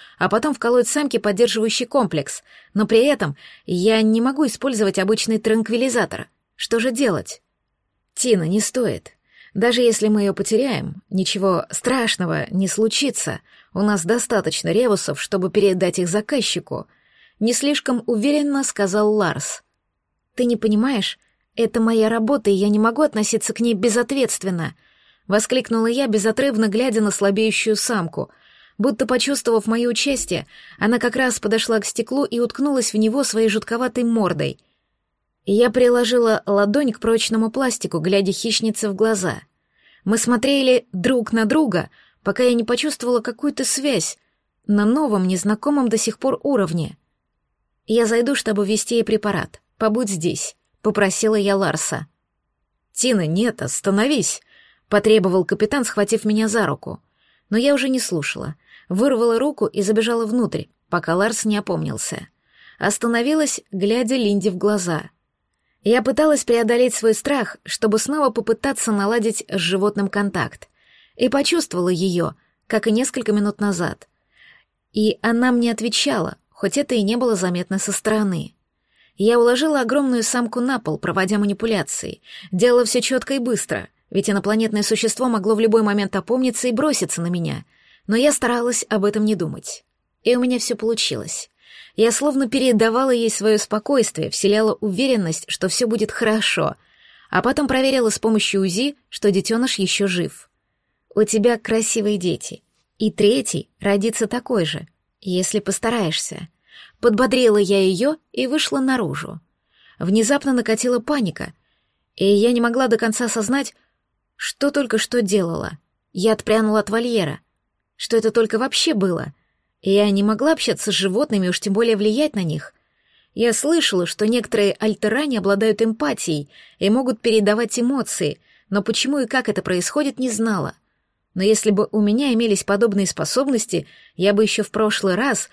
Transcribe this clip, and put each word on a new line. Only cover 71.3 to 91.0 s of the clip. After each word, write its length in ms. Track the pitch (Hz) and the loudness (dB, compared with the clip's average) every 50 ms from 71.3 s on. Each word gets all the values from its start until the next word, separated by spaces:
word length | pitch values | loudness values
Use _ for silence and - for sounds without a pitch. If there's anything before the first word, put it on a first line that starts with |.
| 247 277 285 - - - - - - 180 175 185 | 2 0 0 2 0 0 -2 -2 -2 -2 0 0
ее, 420 | 185 165 185 190 175 175 165 - - _ _ _ _ _ _ | 0 0 0 0 0 0 -2 -2 -6 _ _ _ _ _ _
как 220 | - - 214 - 226 | -4 -2 -2 0 2
и 20 | |
несколько 420 | 214 226 262 - - 269 226 220 | 0 0 0 -2 -4 -4 -2 0
минут 280 | 208 208 202 208 202 - | 0 0 0 -2 -2 -2
назад. 480 | 208 202 190 170 175 - - - - _ _ _ _ _ _ _ - - - _ _ _ _ _ _ _ | -2 -2 0 -2 -2 -4 -6 -8 -16 _ _ _ _ _ _ _ -20 -20 -20 _ _ _ _ _ _ _
И 280 | - 214 214 214 - - | -2 0 2 0 0 0
она 300 | - 233 233 233 247 254 | 0 0 2 2 2 2
мне 180 | 247 240 233 233 | 2 2 2 0
отвечала, 680 | 226 226 220 240 226 - - 285 269 208 165 - - - _ _ | 0 -2 -4 -2 -2 -2 0 0 0 -2 -2 -4 -6 -12 _ _
хоть 280 | _ - - 190 - | _ -4 -4 -2 0
это 200 | 285 285 - 254 | 0 -2 0 0
и 60 | 226 | 0
не 120 | 202 196 233 | 0 0 0
было 220 | 240 254 240 220 | 0 0 0 0
заметно 420 | 180 185 180 175 180 180 - 190 196 | 0 0 -2 -2 -2 -4 -4 -4 -4
со 140 | - - | -4 -4
стороны. 640 | 190 - - 214 214 214 214 196 180 156 - - _ _ _ _ _ _ _ _ _ _ _ _ _ | -4 -2 -2 0 0 0 0 0 -2 -4 -6 -10 _ _ _ _ _ _ _ _ _ _ _ _ _
Я 240 | - 196 220 240 240 | 0 2 4 4 6
уложила 420 | 233 240 247 247 302 320 294 277 | 4 4 4 2 2 0 0 0
огромную 440 | - 226 269 294 277 262 247 233 220 | 0 0 0 0 2 2 0 0 0
самку 340 | - - 247 240 220 - 247 | -2 -2 -2 -2 -2 -2 -2
на 220 | 240 262 269 240 | -2 -2 -2 -4
пол, 180 | - 160 151 147 | -4 -4 -6 -4
проводя 400 | - 175 156 185 185 185 214 202 | -4 -4 -2 0 0 0 0 0
манипуляции. 840 | 208 202 202 202 220 226 220 190 143 - - - - - - - _ - - - - 180 | 0 0 -2 -2 -2 -2 -2 -2 -2 -4 -6 -8 -8 -10 -12 -14 _ -20 -20 -20 -10 -6
Делала 340 | - 180 220 247 240 247 240 | 0 2 4 4 4 4 4
все 160 | 226 - 247 | 2 0 0
четко 340 | 233 - 262 254 - - 269 | 0 0 -2 -2 -2 -2 -4
и 40 | 277 | -2
быстро, 480 | 240 254 233 - - - 139 101 - - _ _ _ - | -2 -2 -2 -2 -2 -4 -6 -6 -8 -10 _ _ _ -6
ведь 180 | - 196 - - | -4 -2 0 0
инопланетное 540 | 196 202 - 202 214 220 226 220 220 208 | 0 0 0 0 0 0 0 0 0 -2
существо 460 | 208 - 220 208 233 220 - - 254 254 | 0 0 0 0 0 -2 -2 0 -2 0
могло 260 | 233 208 185 214 220 | 0 0 0 0 2
в 60 | 208 | 2
любой 220 | 226 220 214 226 | 2 4 4 4
момент 340 | 214 202 202 208 202 190 - | 4 2 0 0 -2 -2 -2
опомниться 500 | 190 180 - 240 254 254 254 233 - - | -4 -2 -2 0 0 0 0 -2 -2 -2
и 60 | 247 | -2
броситься 500 | 226 214 302 311 269 - 185 - - - | 0 0 0 0 0 0 -2 -4 -4 -4
на 60 | 170 175 | -4 -4
меня, 360 | 175 175 165 151 135 - - _ _ _ _ _ _ _ _ - | -4 -4 -4 -4 -6 -8 -10 _ _ _ _ _ _ _ _ -2
но 80 | 208 | 0
я 160 | 233 262 294 | 2 2 2
старалась 520 | 285 - - 240 240 240 233 247 233 - - - | 2 2 0 0 0 0 -2 -2 -2 -4 -4 -2
об 160 | 220 208 196 | -2 0 0
этом 200 | 208 202 214 214 | 0 0 0 0
не 120 | 214 214 | 0 0
думать. 480 | 170 175 156 139 - - - - - _ _ _ _ _ _ _ _ - | -2 -4 -6 -8 -10 -12 -14 -14 -16 _ _ _ _ _ _ _ _ 0
И 100 | 233 247 | 2 2
у 60 | 247 | 2
меня 180 | 254 247 254 240 | 2 0 0 -2
все 160 | - - 240 | -2 -4 -4
получилось. 760 | 214 214 226 233 220 | -4 -2 -2 -2 -2